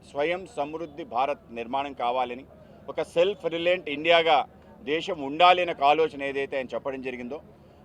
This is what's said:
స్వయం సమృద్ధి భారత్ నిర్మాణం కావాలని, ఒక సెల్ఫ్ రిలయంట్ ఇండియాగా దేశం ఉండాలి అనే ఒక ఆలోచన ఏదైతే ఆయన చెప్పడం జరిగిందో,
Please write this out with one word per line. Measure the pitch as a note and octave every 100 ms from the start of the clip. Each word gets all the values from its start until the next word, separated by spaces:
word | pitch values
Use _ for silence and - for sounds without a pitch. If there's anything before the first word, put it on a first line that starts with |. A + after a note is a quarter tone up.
| -
స్వయం | C#3+ D#3 F3+ F#3 D3+
సమృద్ధి | D3 D#3+ E3 C#3+
భారత్ | C#3+ A#2 C#3 C#3+ - A#2
నిర్మాణం | A#2 C3+ C#3+
కావాలని, | C3 A#2+ B2 A#2+ B2 C#3 - - - -
ఒక | D3
సెల్ఫ్ | D#3 E3+ F#3 G3+ E3
రిలయంట్ | E3 E3+ F3+ D#3 C#3+
ఇండియాగా | D#3+ E3+ E3 C#3+ A2 - - -
దేశం | B2 D#3+ E3 E3+ C3+
ఉండాలి | D3+ F3+ F3+
అనే | F3
ఒక | D3
ఆలోచన | C#3 D3+ D#3+ C#3+
ఏదైతే | C#3 C#3 C#3 C#3
ఆయన | B2
చెప్పడం | - C#3 C3+
జరిగిందో, | B2+ B2 B2 D3+ - - - -